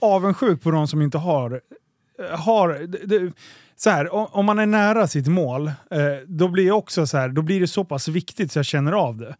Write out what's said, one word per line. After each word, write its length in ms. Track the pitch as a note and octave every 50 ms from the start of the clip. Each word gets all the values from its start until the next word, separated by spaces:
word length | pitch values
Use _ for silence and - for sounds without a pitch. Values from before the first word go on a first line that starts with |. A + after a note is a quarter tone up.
avundsjuk 600 | A#3 G#3+ G3 F#3+ F#3 G3 F#3 - C4 A3 E3+ -
på 80 | - E3
de 180 | D#3 D#3 D3+ C#3+
som 140 | D3+ D3+
inte 160 | D3 C#3+ - D3+
har, 420 | E3 F3+ D#3 C3+ B2 A#2 B2+ B2 - - - - _ _ _ _ _ _ _ - F#3+ E3+
har, 380 | E3 D#3+ D#3+ A3 A3+ G#3+ F#3 E3+ D3 C#3+ D#3+
det, 120 | F3 F3+ - -
det, 260 | G3 G#3+ G3+ F3+ F3 - - - - - - - _ _
så 140 | - - G#3+
här, 240 | F#3 D3 C#3+ E3+ -
om, 120 | G#3 G#3+ -
om 160 | - G3+ G3+
man 120 | G#3 G#3 G#3+
är 80 | G#3+
nära 400 | G#3 G#3+ G#3+ G3+ G#3 A3 A#3 G3+
sitt 200 | - - D3 B2+
mål, 400 | C#3+ F3 F#3 D#3 B2 B2+ C3 D3
eh, 60 | D#3 C#3+ - - - F3 D3+ D3 C#3+ C#3+ C3+ C3
då 220 | F3 F3 D#3 F3+ F3+
blir 160 | F3 F#3+ F#3
det 80 | F#3
också 340 | G#3 G#3+ - - - F3 D#3
så 100 | C3+ -
här, 120 | C#3 C3 B2+
då 140 | C3 D3+
blir 180 | D#3+ D#3 G3 F#3+
det 60 | F3+ -
så 160 | - G3+ F#3
pass 240 | - D3 C3 - E3
viktigt 440 | D#3 F3+ - - - - F#3+ C#3
så 60 | - D3+
jag 80 | C3+
känner 260 | - - C#3+ C#3 D3+
av 240 | F#3 G#3 E3 B2 A2+
det. 200 | A2 A#2 A#2 -